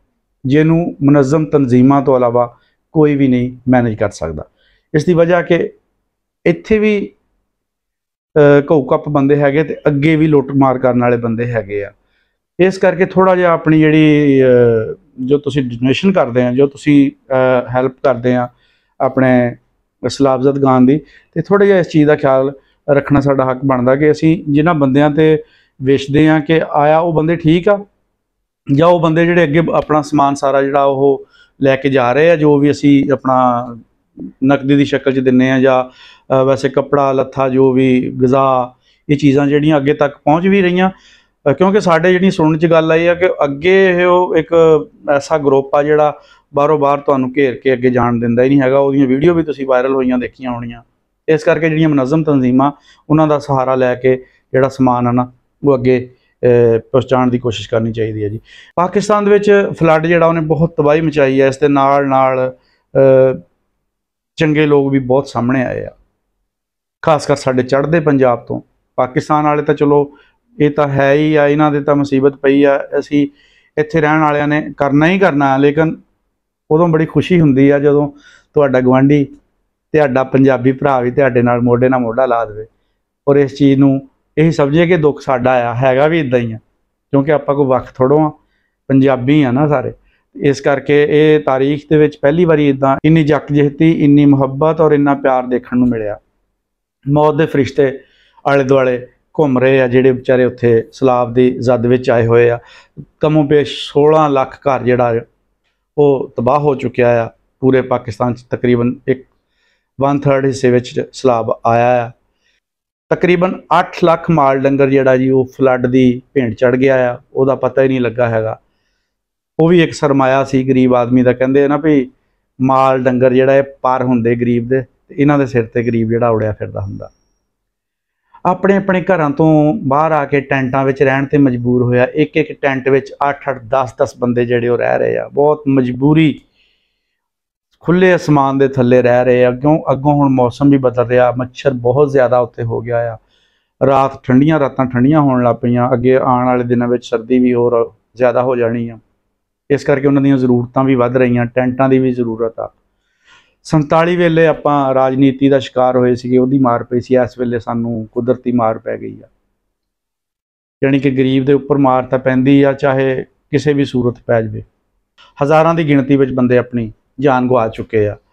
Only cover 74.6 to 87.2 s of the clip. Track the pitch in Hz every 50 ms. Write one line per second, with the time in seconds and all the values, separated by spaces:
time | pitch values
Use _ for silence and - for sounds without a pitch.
74.6 | 156 - - - 143 139 135 147 156 170 190 190 196 175 143 143 143 135 135 135
75.6 | 143 147 143 156 160 160 - - - _ _ _ _ _ _ _ _ _ _ _
76.6 | _ - 156 156 175 170 156 156 160 156 - 151 143 - 185 170 160 147 127 135
77.6 | 139 143 143 143 143 147 143 147 147 143 - _ _ - - _ _ _ - 147
78.6 | 143 135 127 127 127 127 127 131 135 139 147 147 135 - - - _ _ _ _
79.6 | _ _ _ _ _ _ - 151 147 135 123 135 131 127 - 131 135 135 131 123
80.6 | 120 135 131 127 147 143 135 127 120 123 123 143 139 131 120 123 120 120 123 120
81.6 | 123 123 123 120 127 127 131 127 123 113 113 127 131 123 117 117 113 107 104 107
82.6 | 110 - _ _ _ _ _ _ _ _ _ _ _ 143 139 143 139 131 135 -
83.6 | 143 139 139 135 143 139 135 139 - - _ _ _ _ _ 147 160 165 156 156
84.6 | 143 139 147 165 175 165 185 165 151 147 143 - - 147 131 123 123 127 127 123
85.6 | 120 120 117 123 135 131 127 131 147 156 170 165 147 123 127 123 120 113 110 110
86.6 | - _ _ _ _ _ _ _ _ _ - 139